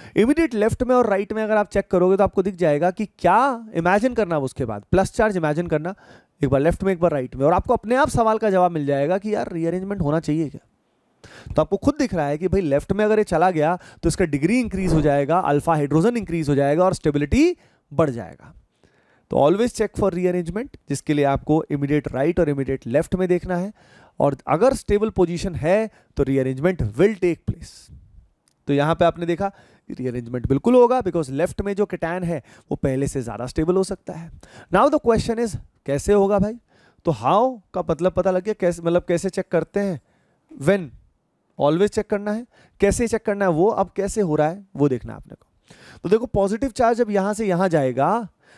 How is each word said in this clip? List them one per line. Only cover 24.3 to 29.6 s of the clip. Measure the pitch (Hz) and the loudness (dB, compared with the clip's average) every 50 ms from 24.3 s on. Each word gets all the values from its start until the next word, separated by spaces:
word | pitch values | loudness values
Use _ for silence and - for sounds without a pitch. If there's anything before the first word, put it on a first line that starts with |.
| 139 131 - | 0 -2 -2
अगर | - 135 160 214 269 277 | -2 0 2 4 2 2
स्टेबल | 220 - - 202 208 214 220 | 0 -2 -2 0 0 0 0
पोजीशन | - - 185 165 175 165 - 196 170 | 0 0 0 0 0 -4 -6 -6 -6
है | 127 143 160 190 214 220 214 _ _ _ _ - | -4 0 2 2 2 0 -2 _ _ _ _ -4
तो | - 139 | -4 -2
rearrangement | 127 135 135 131 131 131 131 147 185 185 147 135 104 107 | 0 0 0 0 0 -2 0 0 0 0 0 -4 -2 0
will | 123 180 214 220 175 | 2 2 2 2 2
take | 190 175 160 - _ - | 0 -2 -2 -2 _ -8
place। | - - - - - - - - - - - - - - - _ _ _ _ _ _ _ _ - | -8 -8 -10 -20 -20 -20 -20 -20 -20 -20 -20 -20 -20 -20 -20 _ _ _ _ _ _ _ _ -2
तो | 143 | 0
यहाँ | 139 143 156 165 | 0 2 0 2
पे | - 170 | 2 2
आपने | 170 156 170 175 | 2 2 0 -2
देखा | 165 170 156 196 196 | -4 -2 -2 -4 -6
कि | - _ | -8 _